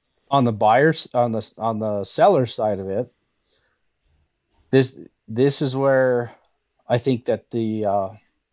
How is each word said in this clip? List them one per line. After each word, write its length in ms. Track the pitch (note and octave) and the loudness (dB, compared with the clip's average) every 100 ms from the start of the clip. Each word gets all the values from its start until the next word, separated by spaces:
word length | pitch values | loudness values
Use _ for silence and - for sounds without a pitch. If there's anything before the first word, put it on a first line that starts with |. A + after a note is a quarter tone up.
| _ _ - | _ _ -2
on 140 | C#3 | 0
the 80 | A#2+ | 2
buyers, 560 | G#2 G#2+ A#2+ D#3+ D#3 - | 2 4 4 4 0 -4
on 180 | B2+ A#2+ | -2 0
the, 180 | A2 - - | -2 -8 -8
on 200 | A2+ G#2+ | -6 -4
the 240 | A2 G2+ | -4 -4
seller 420 | G2 - F3+ E3 A#2+ | -4 2 4 4 0
side 320 | - A2 G2 | -2 -2 -2
of 100 | F#2+ | -4
it, 220 | G2 B2+ _ _ _ _ _ _ _ _ _ _ _ _ _ _ _ _ | -6 -6 _ _ _ _ _ _ _ _ _ _ _ _ _ _ _ _
this, 280 | C3 B2 D#2+ E2 _ - | 2 2 -4 -20 _ -8
this 340 | A2 C#3 C#3 | 0 0 0
is 120 | C#3+ | -4
where 580 | C3 C#3 C3+ C3 B2 A#2+ - _ _ _ _ - | -2 0 2 2 0 -4 -12 _ _ _ _ -4
I 100 | A#2 | -2
think 260 | C3+ A#2+ - | -2 -2 -2
that 240 | A2 - | -6 -4
the, 340 | A#2 A2+ A2 G#2 | -6 -4 -4 -2
uh, 240 | G2+ F#2+ G#2 _ _ _ | -2 -4 -10 _ _ _